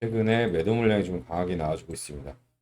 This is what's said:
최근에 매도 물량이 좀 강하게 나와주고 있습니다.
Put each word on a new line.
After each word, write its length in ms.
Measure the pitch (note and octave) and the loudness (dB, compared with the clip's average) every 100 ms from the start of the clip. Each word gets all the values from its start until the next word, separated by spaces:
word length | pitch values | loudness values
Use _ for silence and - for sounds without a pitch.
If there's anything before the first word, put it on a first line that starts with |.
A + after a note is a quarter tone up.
최근에 460 | A2+ A2+ A2 A2+ A#2 | -2 0 2 4 2
매도 260 | E2 F#2 | 0 2
물량이 300 | A2+ A2 G#2 | 2 4 4
좀 200 | F2+ F2 - | 2 -4 -4
강하게 300 | E2 F2+ F2 | -4 -2 -2
나와주고 380 | D#2 D#2+ - | -2 -4 -6
있습니다. 420 | D#2 - C#2+ C#2 - _ _ | -12 -10 -12 -12 -16 _ _